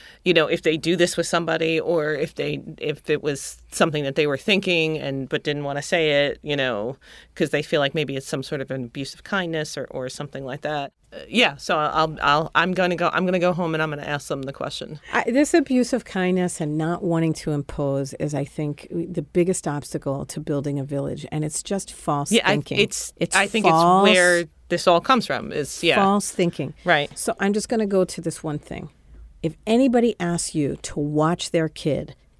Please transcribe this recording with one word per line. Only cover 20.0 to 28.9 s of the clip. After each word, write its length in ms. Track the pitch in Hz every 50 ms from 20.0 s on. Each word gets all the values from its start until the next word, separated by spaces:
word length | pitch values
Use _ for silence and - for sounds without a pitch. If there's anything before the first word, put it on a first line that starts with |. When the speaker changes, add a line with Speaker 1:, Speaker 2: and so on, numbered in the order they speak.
| - 147 135 139 143
Speaker 2:
to 120 | 135 - -
building 400 | 151 - 151 143 135 147 139 139
a 60 | 135
village, 420 | 143 143 139 139 143 143 - 151 - -
and 120 | 156 151
it's 180 | 151 - - -
just 300 | - 202 196 - - -
false 360 | - - - 151 143 143 -
Speaker 1:
Yeah, 120 | 202 226 -
I, 60 | 180 202
Speaker 2:
thinking. 260 | 147 - - - 196
Speaker 1:
it's, 340 | 208 214 - - - - -
Speaker 2:
It's 180 | _ 175 170 -
Speaker 1:
I 120 | 196 196 202
think 160 | - 226 208
Speaker 2:
false, 400 | 190 160 160 170 175 180 190 196 196
Speaker 1:
it's 40 | 185
where 300 | 185 180 180 175 170 175 160 _ _ _ -
this 180 | 175 170 -
all 140 | - 175 170
comes 260 | - - 262 240 -
from, 240 | - 139 120 - -
is, 320 | - 151 143 143 - - -
yeah. 140 | 170 143
Speaker 2:
false 340 | - 196 196 196 208 196 -
thinking. 440 | - - 185 170 - - 147 135 - - -
Speaker 1:
Right. 260 | 180 170 147 143 - - -
Speaker 2:
So 160 | - - - -
I'm 140 | - 202 208
just 160 | 214 202 -
gonna 160 | 254 220 220
go 180 | 202 196 190 185
to 160 | 180 - -
this 220 | 165 165 156 - -
one 140 | 160 147 151
thing. 320 | - - - - - 151